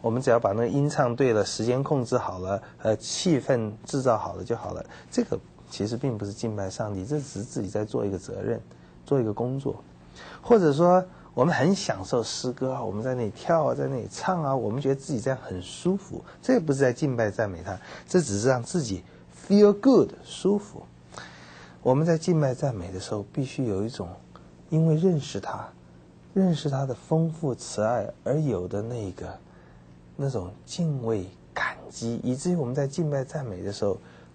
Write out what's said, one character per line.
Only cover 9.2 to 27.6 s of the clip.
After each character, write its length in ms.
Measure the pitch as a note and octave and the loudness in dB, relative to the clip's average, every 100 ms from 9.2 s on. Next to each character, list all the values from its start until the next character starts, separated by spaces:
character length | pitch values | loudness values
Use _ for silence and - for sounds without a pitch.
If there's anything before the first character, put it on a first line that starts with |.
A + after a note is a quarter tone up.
个 80 | A2 | 0
工 260 | G#2 B2 C3+ | -2 -4 -4
作。 240 | C#3 - - - - - - - | -6 -8 -16 -20 -20 -20 -18 -16
或 160 | - A#3 | 4 6
者 160 | E3 | 6
说， 280 | C#3+ F3 F#3 F3+ - - | 6 6 6 4 -14 -10
我 100 | - | 0
们 120 | C#3+ | 2
很 200 | C#3+ D3 | 4 2
享 300 | G3 - G2+ | 2 -2 -4
受 180 | G2 B2 | 0 -2
诗 300 | A2 - C3 | 0 -4 -6
歌 220 | B2 C3 | -4 -4
啊， 100 | C3 | -4
我 80 | A2 | -4
们 100 | G2+ | -4
在 120 | B2+ | -4
那 100 | B2+ | -2
里 60 | G#2+ | -4
跳 340 | - - E3 | -4 0 2
啊， 100 | C3+ | 2
在 140 | B2+ C3+ | 0 -2
那 80 | C3+ | -4
里 100 | G2+ | -6
唱 320 | - - F#3 | -4 -2 0
啊， 100 | C#3+ | 0
我 140 | C3+ G#2+ | 0 0
们 100 | A#2+ | 0
觉 120 | C3 | 0
得 40 | |
自 160 | C3+ - | -2 -2
己 80 | B2 | -4
这 120 | B2 | -2
样 80 | B2+ | -4
很 180 | - F#2 | -6 -10
舒 340 | E2+ - F3 G3 | -10 -4 0 0
服， 260 | - - - - | -4 -14 -14 -6
这 100 | - | 2
也 80 | B3+ | 2
不 100 | D#3 | 2
是 100 | C3+ | 2
在 120 | C3 | 2
敬 240 | A#2+ D3+ A#2+ | 2 -2 2
拜 140 | G#2+ | 0
赞 180 | G2 G#2 | 0 -4
美 140 | F2 | -4
他， 120 | F2+ F#2+ - - - | -8 -10 -12 -18 2
这 140 | F#3 | 2
只 180 | C#3+ G2+ | 2 2
是 80 | A#2+ | 2
让 160 | B2+ | 2
自 200 | A#2 F3+ | 0 -4
己 200 | A#2+ F#2 - - - - - | -2 -6 -8 -20 -20 -20 4
feel 240 | G3+ G#3 | 8 8
good， 380 | G#3 C4+ A#3 B2 - | 8 8 8 6 0
舒 360 | - - F#3 G3+ | -14 -2 0 0
服。 240 | - - - - - - - - - - - - | -4 -16 -18 -20 -18 -18 -16 -20 -20 -20 -20 -2
我 120 | B2 | 2
们 120 | C3+ D#3+ | 4 4
在 120 | D#3+ | 2
敬 200 | E3+ D#3+ | 4 4
拜 140 | C#3 | 2
赞 220 | B2 C#3+ | 0 -2
美 180 | G#2+ F2+ | -2 -8
的 80 | F#2 | -8
时 140 | - | -6
候， 100 | G#2+ G2 | -6 -4
必 100 | - | -6
须 220 | C3 - | -4 -2
有 180 | B2 F#2+ | -2 -2
一 60 | A2 | -2
种 180 | - F2 F#2 - - - - - | -6 -10 -10 -20 -20 -20 -20 -2
因 180 | D#3+ D#3+ | 2 4
为 100 | D#3 | 4
认 220 | F#3+ D#3+ | 4 2
识 220 | - G2 | -2 -8
他， 260 | - - - - - - - - - | -6 -10 -10 -18 -20 -20 -20 -20 -4
认 200 | G3 F#3 | 2 4
识 140 | D#3+ D3 | 2 0
他 160 | C3+ | -2
的 80 | C3+ | -2
丰 380 | B2 - D#3+ E3 | -6 0 2 2
富 240 | D#3 D3 | 0 -4
慈 260 | A#2 | -4